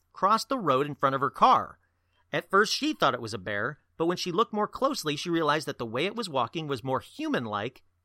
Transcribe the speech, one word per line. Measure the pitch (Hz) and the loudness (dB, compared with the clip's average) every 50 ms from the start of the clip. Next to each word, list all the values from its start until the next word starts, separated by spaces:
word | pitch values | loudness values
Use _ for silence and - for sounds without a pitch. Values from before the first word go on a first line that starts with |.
| _ _ - | _ _ -6
cross | - 180 196 220 214 - | 0 2 2 2 2 0
the | - 277 254 | -2 -4 -2
road | 196 147 131 131 147 147 | 0 2 2 2 2 0
in | 139 | -2
front | - - 135 135 | 0 0 0 0
of | 135 | 0
her | 139 131 | -2 -2
car. | - - 214 262 240 120 95 - - _ _ _ _ _ _ _ _ _ _ _ - | 2 4 6 6 6 6 2 -2 -10 _ _ _ _ _ _ _ _ _ _ _ -4
At | 156 - - | -4 -2 2
first, | - 196 214 202 - | 4 4 4 4 0
she | - 269 311 302 | -2 -2 -2 -2
thought | - 165 139 123 | 2 2 2 2
it | 120 | 0
was | 117 107 110 | -4 -6 -8
a | 104 | -8
bear, | 90 107 104 101 107 135 151 - _ _ _ - | -6 -6 -4 -4 -4 -4 -6 -10 _ _ _ -2
but | 165 170 | 0 0
when | 180 175 | 0 -2
she | - 180 | -4 -2
looked | 165 190 220 - 214 | 2 0 0 0 0
more | 208 208 202 | -2 -2 -2
closely, | - - - - 180 - - 151 147 | -2 -2 -2 -2 -2 -2 -4 -4 -4
she | 147 - 175 | -4 -2 -2
realized | 165 165 160 147 143 160 - 147 | 0 0 2 2 2 0 0 -4
that | - - | -6 -6
the | 123 | -6
way | 113 110 127 165 | -6 -4 -2 -2
it | 196 220 | -2 -4
was | 226 226 180 | -6 -8 -4
walking | 143 131 117 110 - 165 156 | -2 -2 -2 -2 -4 -8 -6
was | 143 139 113 131 | -6 -6 -6 -4
more | 131 131 123 | -2 -2 -4
human-like, | - - - - 311 320 269 170 120 110 104 101 104 - - - _ _ _ _ | -4 -6 -12 -8 -6 -2 -2 -2 -2 -2 -4 -4 -4 -6 -8 -12 _ _ _ _